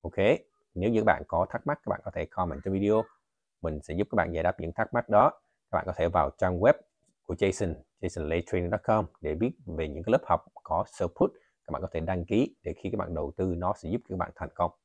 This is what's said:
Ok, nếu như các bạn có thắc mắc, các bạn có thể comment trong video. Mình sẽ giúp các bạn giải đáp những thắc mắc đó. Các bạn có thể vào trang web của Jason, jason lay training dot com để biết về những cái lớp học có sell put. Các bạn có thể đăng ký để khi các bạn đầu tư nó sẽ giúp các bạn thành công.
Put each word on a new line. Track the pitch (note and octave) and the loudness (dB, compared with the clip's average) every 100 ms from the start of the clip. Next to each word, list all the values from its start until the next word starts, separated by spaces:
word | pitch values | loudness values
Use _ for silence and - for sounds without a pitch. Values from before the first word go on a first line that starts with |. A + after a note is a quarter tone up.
Ok, | E2+ - G2+ D3+ - _ _ F2+ | -6 2 2 2 -2 _ _ -2
nếu | G2+ | 2
như | A2+ | 4
các | G#2+ | 4
bạn | E2 - | 2 0
có | E2+ F2+ | -2 0
thắc | G2+ - | -2 -4
mắc, | D3 - | -4 -4
các | |
bạn | - | -6
có | G2+ | -4
thể | - F2 | -6 -6
comment | - F2 C#2 G2 | -4 -4 -4 -2
trong | |
video. | F#2+ G2+ G#2+ A2 _ _ _ _ _ | 0 2 2 0 _ _ _ _ _
Mình | E2 D2+ | -6 -6
sẽ | - | -6
giúp | E2 G#2 | -4 0
các | A2 | 0
bạn | E2 | 0
giải | E2+ | 0
đáp | E2+ - | -2 -2
những | E2 | -8
thắc | - A2 | -4 -2
mắc | A#2+ - | -2 4
đó. | G#2 C#3+ - _ _ _ | 6 6 2 _ _ _
Các | E2+ | -4
bạn | F#2 | -2
có | F2+ | -2
thể | F2 | 2
vào | F2 C#2+ - | 2 0 0
trang | F#2 F2+ | 0 4
web | A2+ - _ _ _ _ - | 4 4 _ _ _ _ -10
của | |
Jason, | F2 G2 - F#2+ D#2 - _ | 0 0 2 -4 -4 -12 _
jason | F2+ F2 D2+ | -8 -6 -2
lay | E2 - | -2 -2
training | G2 F2 | -2 0
dot | G2+ | -2
com | - G#2+ F2 _ | 2 0 0 _
để | D2+ D#2+ | -6 -2
biết | A#2+ - - | -2 -4 -10
về | D#2+ D2+ | -6 -6
những | D2 | -6
cái | E2+ | 0
lớp | B2+ - | 0 2
học | E2 - - | -2 -2 -20
có | - D#2+ G#2 | -4 -4 -4
sell | - F2 - | -4 -4 0
put. | - - _ _ - | 0 0 _ _ -10
Các | |
bạn | C#2+ | -8
có | - | -6
thể | D#2+ | -6
đăng | D#2+ F#2 E2 | -4 -4 0
ký | G#2+ C#3+ _ | 0 0 _
để | - | -10
khi | - F#2+ | -8 -6
các | G2+ | -6
bạn | E2+ | -4
đầu | D#2+ D2 - | -4 -6 -2
tư | F#2+ F2 | -2 0
nó | F2+ G#2 | -2 -4
sẽ | - | -4
giúp | G2 - | -6 -6
các | F#2+ | -6
bạn | - - | -6 -6
thành | F2+ - | -12 -2
công. | F2 _ | -2 _